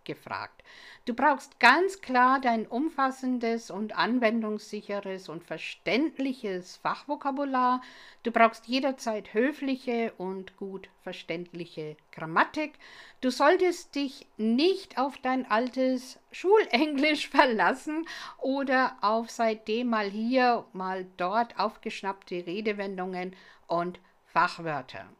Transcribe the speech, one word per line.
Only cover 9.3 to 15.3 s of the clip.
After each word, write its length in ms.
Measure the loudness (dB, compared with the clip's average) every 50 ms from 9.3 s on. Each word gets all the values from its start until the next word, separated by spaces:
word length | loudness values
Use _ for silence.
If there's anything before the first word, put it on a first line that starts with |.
| 0
höfliche 800 | 0 0 0 -2 -4 -4 -4 -4 -4 -4 -4 -2 -2 -2 -4 -6
und 380 | -6 -8 -8 -8 -8 -12 -14 -14
gut 320 | _ -12 -12 -12 -12 -14 -18 _ _
verständliche 960 | _ -14 -14 -12 -10 -8 -8 -8 -8 -10 -12 -12 -12 -12 -12 -12 -12 -12 -12 -16 _ _
Grammatik. 640 | -14 -12 -10 -2 2 2 2 2 0 -4 -6 -6 -8 _ -20 -20 -20 -20 -20 -20 -10 _
Du 120 | -4 -2
solltest 640 | 0 4 6 6 6 6 4 2 0 -2 -8 -8 -6
dich 320 | -4 -4 -4 -6 -12 -20 -18 _
nicht 640 | -2 0 2 2 4 4 2 2 0 -4 -8 -4 -4
auf 180 | -4 -4 -4
dein 320 | -4 -2 -2